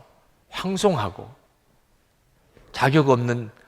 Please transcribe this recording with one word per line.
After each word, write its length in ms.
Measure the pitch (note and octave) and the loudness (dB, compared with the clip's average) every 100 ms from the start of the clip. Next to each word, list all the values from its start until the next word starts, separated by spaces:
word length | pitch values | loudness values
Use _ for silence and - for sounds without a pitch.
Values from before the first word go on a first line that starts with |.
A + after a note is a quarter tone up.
| - _ _ _ _ | -20 _ _ _ _
황송하고 840 | - F#3 F#3+ G#3 D3 G2 - G#2 - _ _ _ _ _ _ _ _ _ _ _ _ _ | -10 -6 0 0 0 -4 -8 -16 -20 _ _ _ _ _ _ _ _ _ _ _ _ _
자격 380 | - C3+ D#3 C#3 | -4 2 4 4
없는 420 | B2 A#2+ A#2+ A2 - | 2 2 -4 -8 -18